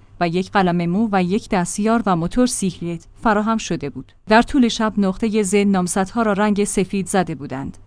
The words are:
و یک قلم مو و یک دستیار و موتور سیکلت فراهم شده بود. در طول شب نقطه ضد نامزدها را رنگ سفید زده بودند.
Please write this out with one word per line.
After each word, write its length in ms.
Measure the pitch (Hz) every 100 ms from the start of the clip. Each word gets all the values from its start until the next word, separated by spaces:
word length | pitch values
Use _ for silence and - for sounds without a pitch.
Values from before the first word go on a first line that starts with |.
| - -
و 80 | 175
یک 240 | 170 185
قلم 380 | 208 185 175 170
مو 200 | 180 226
و 120 | 196
یک 260 | 175 202 -
دستیار 540 | 202 175 - 208 233 208
و 100 | 175
موتور 300 | 170 - 247
سیکلت 600 | - 190 - 170 170 - -
فراهم 340 | 240 208 214 226
شده 320 | - 165 143
بود. 220 | 131 - - -
در 140 | 214
طول 260 | 214 285 233
شب 260 | - 220 208
نقطه 460 | 196 190 226 214
ضد 240 | 202 202 202
نامزدها 540 | 196 180 - 190 240
را 120 | 220
رنگ 300 | 196 214 202
سفید 440 | 202 - 190 196 190
زده 280 | 202 180 156
بودند. 420 | 143 131 139 -